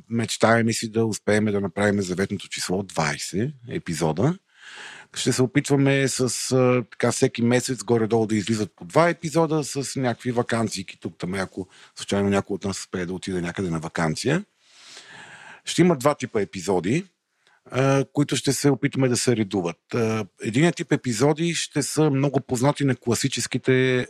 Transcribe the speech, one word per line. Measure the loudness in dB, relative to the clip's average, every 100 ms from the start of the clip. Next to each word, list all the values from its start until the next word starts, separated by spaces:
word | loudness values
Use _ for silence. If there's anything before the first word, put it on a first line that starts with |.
| -4
мечтаем | -4 -2 2 4 6 4
си | 0 -2
да | 0 0
успеем | -2 0 2
да | 2 0
направим | -2 0 2 2
заветното | -2 -2 -2 -4 -8
число | -10 -4 -4
двайсет | -4 -2 -2 -2 -6 -4 -4 -6 -10
епизода. | -10 -6 -2 -2 2 0 0 _ _ -20 -18 -18 -20 -16
Ще | -6 -2
се | 0
опитваме | 2 2 2 4 4 4 2
с, | 0 -2 -2 0
а, | 2 4 2 -2
така, | -2 -2
всеки | 2 0 2
месец | 2 2 0 -6
горе-долу | 0 2 4 2 2
да | 0
излизат | 0 -2 -2 -6
по |
два | -2 2 2
епизода | 0 -2 0 0 0
с | -4 -6 -6 -4
някакви | -2 -2 -4
ваканции | -2 0 0 -2 -4 -12 -12
тук | -12 -10
там, | -8
ако | -4 -6 -8 -12 -14 -20 -18
случайно | -4 0 2
някой | 0 -2
от | -6
нас | -6 -8
успее | -8 -6 -6
да |
отиде | -6 -6 -4
някъде | -4 -4 -4
на | -4
ваканция. | -6 -2 -2 0 -2 -2 -4 _ _ _ -20 -20 -20 -20 -20 -20 -20 -18
Ще | -8 2
има | 4 4
два | 2
типа | 0 -2 -4
епизоди, | -4 -6 0 0 2 -2 -4 _ _ _ _ _ -8
а, | 0 2 2 0
които | 0 0 0
ще | -2
се | 2 2
опитаме | 2 0 0 0
да | 2
се | 2 0
редуват. | 0 0 -2 -4 _
А, | -2 -2 -2 -6 _
единият | -4 2 2 0
тип | -2
епизоди | -2 -2 0 2 2 -2
ще | -4 -4 -4
са | -4 2 2
много | 2 2 0
познати | -2 0 2 2
на | 0 0
класическите | 0 0 0 -2 -4 -4 2 2 4 0 -2